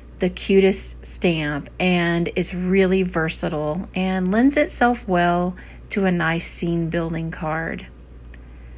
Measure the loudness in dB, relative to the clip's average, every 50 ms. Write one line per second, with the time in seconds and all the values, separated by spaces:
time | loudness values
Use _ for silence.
0 | -20 -14 -6 -2 -2 -2 -2 -2 0 4 6 6 6 6 4 2 -4 -8 -8 -10
1 | -12 -12 -6 0 0 2 2 2 0 -2 -2 -4 -6 -8 -4 -2 2 2 2 2
2 | 2 2 2 0 0 0 -2 -2 -4 -4 -4 -4 0 2 4 4 4 4 4 2
3 | 2 0 0 -2 -2 -2 -2 -4 -4 -4 -2 -2 -2 -2 -4 -4 -6 -6 -4 -2
4 | -2 0 0 0 0 0 2 4 4 4 4 4 0 0 0 2 2 2 2 0
5 | -2 0 2 4 4 4 4 2 0 -2 -4 -6 -14 -18 -18 -18 -12 -6 -2 0
6 | 2 2 2 2 2 0 0 -2 -2 -4 -6 -4 -2 -2 0 0 0 0 -2 -2
7 | -2 -2 -4 -4 -6 -6 -6 -6 -4 -4 -4 -4 -4 -6 -6 -8 -12 -14 -18 -20
8 | -20 -20 -20 -20 -18 -18 -18 -18 -18 -20 -20 -18 -18 -18 -18